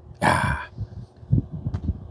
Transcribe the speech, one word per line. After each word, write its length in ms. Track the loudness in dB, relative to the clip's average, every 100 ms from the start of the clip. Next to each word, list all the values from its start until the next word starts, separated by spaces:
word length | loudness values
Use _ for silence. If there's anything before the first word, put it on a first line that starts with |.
| -18 0
야, 460 | 4 4 2 0 -4 -8 -8 -8 -14 -18 2 2 2 -6 -4 -2 -2 -4 -2